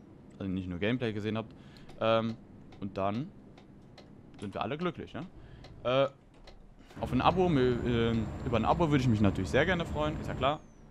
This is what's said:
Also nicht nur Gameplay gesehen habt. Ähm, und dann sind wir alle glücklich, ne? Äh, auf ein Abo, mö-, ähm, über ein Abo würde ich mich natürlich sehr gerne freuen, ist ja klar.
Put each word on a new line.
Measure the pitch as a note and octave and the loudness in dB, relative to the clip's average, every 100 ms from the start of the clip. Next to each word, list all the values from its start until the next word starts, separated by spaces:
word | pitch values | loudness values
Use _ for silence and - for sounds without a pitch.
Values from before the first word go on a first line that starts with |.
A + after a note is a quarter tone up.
| - - - - | -20 -20 -18 -10
Also | G2 | -6
nicht | F#2 F2+ | -4 -4
nur | E2+ | -2
Gameplay | G#2 B2 A#2 | -2 0 -2
gesehen | G#2 G#2+ A2 | -4 -4 -4
habt. | A2+ - - - - - | -6 -14 -20 -20 -14 -2
Ähm, | A2+ A2+ A2+ A2+ - - - - | 2 2 0 -6 -14 -20 -20 -12
und | G2+ G2 | -8 -4
dann | G2 A2 E3 - - - - - - - - - - - | -2 -4 -8 -12 -20 -20 -20 -20 -20 -20 -20 -20 -20 -12
sind | G#2 | -8
wir | - | -6
alle | G#2+ D3+ | -4 -4
glücklich, | F3+ - F2+ | -6 -6 -10
ne? | A2+ F#3 - - - - - | -12 -12 -14 -18 -18 -18 -8
Äh, | A#2+ C3+ C3+ - - - - - - - - - | 0 2 2 -2 -20 -20 -20 -20 -20 -20 -18 -8
auf | A#2 | -4
ein | B2+ | 2
Abo, | D#3 F3+ F3+ | 2 4 4
mö-, | C#3 B2+ A#2+ A#2+ | 4 4 2 0
ähm, | A#2 A#2 A2+ G#2+ - C3 | 2 2 0 -2 -4 0
über | A2+ | 2
ein | |
Abo | A#2 D#3+ D#3+ | 2 2 4
würde | D3 | 4
ich | B2+ | 4
mich | G#2+ | 4
natürlich | G2 F#2+ F2+ | 4 2 2
sehr | B2 E3+ | 2 2
gerne | F3 | 0
freuen, | D#3+ D3+ D3+ D3+ | -2 -2 -2 -4
ist | - | -6
ja | |
klar. | A2 C3 D#3 - - - | 0 0 0 -6 -20 -20